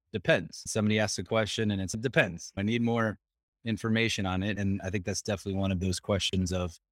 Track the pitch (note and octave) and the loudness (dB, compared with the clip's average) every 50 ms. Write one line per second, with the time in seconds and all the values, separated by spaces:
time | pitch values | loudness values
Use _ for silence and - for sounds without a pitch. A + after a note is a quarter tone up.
0 | _ _ - G#2 - D#3+ D#3+ G#2+ E2 - - - - - - A2 G#2 G#2+ G#2+ G#2+ | _ _ -8 -2 2 2 2 2 2 -2 -10 -14 -10 -4 -2 0 2 2 4 4
1 | G#2+ G2 - - F#2+ - A2+ A2 A2 G#2 - - A2 G#2 G2+ F#2+ F#2+ F#2 - A2 | 2 2 0 -4 -4 0 2 2 2 2 0 -2 0 0 0 0 -2 -4 -4 -4
2 | A2+ C3 - E3 C3 F#2+ E2+ E2+ - - - - G2 G#2+ A#2 A#2+ A#2 A#2 A#2 A#2 | -4 0 2 2 2 2 0 -6 -12 -10 -6 -2 0 0 2 2 2 2 2 2
3 | A2+ A2 G2 - _ _ _ _ _ _ _ _ - A#2 A2 G2+ - A2+ A2 A2+ | 2 0 -2 -4 _ _ _ _ _ _ _ _ -6 -4 -4 -2 0 2 2 4
4 | A2+ A2 - - G2 F#2 F#2 F#2 F#2+ G#2+ G2 G2 G2+ G2 G2 G2 D#2 F#2+ F#2 G#2 | 4 2 2 0 0 0 0 0 0 0 -2 0 0 0 0 -2 -2 -2 -4 -2
5 | F2 G#2+ F#2+ - - - G#2 F#2+ - G2+ F#2+ F#2+ G2 G2 F#2+ F2 F#2 F#2+ F2+ - | -2 -2 -4 -4 -2 -2 -4 -4 -4 -4 -2 0 0 0 0 0 0 0 -2 -2
6 | - - G#2 F#2+ - - - F#2+ F#2 E2+ F#2 F2+ F2+ F2 - - _ _ | 0 0 0 0 0 0 0 0 0 0 0 -2 -4 -4 -6 -10 _ _